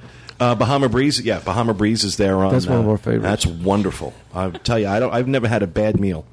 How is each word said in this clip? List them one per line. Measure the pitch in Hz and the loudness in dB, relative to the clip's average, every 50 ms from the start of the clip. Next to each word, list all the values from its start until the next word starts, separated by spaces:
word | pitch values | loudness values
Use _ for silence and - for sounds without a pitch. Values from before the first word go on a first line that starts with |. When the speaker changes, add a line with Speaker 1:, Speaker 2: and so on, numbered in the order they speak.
| - - - - - - - - | -18 -20 -20 -20 -20 -14 -4 0
Speaker 1:
Uh, | 123 123 123 | 2 2 2
Bahama | 107 120 110 143 139 139 127 | 2 2 2 2 2 2 2
Breeze, | 107 123 135 147 143 - | 2 2 2 2 0 0
yeah, | 104 113 104 85 | 0 -2 -2 -2
Bahama | - - 90 113 117 113 110 | -2 -2 -2 0 0 0 0
Breeze | 90 104 104 113 107 104 | 2 2 2 2 0 0
is | 101 87 | -2 -2
there | - 104 98 95 95 95 | 0 2 2 2 2 2
on, | 95 110 | 2 2
Speaker 2:
That's | 127 - | 2 0
one | - 127 117 | 2 0 2
of | 113 107 | 2 2
Speaker 1:
uh, | 107 | 2
Speaker 2:
our | 104 | 0
favorites. | - - 117 - - | 0 -2 -2 0 0
Speaker 1:
that's | 92 104 107 - | 0 -2 0 -2
wonderful. | 90 82 82 87 95 98 104 101 92 82 - - 65 - - - - - | -4 -4 -4 -2 0 2 2 0 -2 -4 -6 -10 -12 -12 -14 -20 -12 -6
I | 90 92 92 | -6 -4 -4
tell | 85 85 - - 117 113 | -6 -6 -4 -2 0 0
you, | 104 98 | 0 0
I | 98 107 | 0 0
don't, | 127 123 - | 0 0 -2
I've | 120 127 127 | -2 -2 0
never | 135 135 117 | -2 0 0
had | 110 117 110 101 | 0 0 0 0
a | |
bad | 87 80 101 107 107 101 95 | -2 -2 0 0 0 0 0
meal | 98 98 90 80 78 - | 0 -2 -2 -4 -8 -14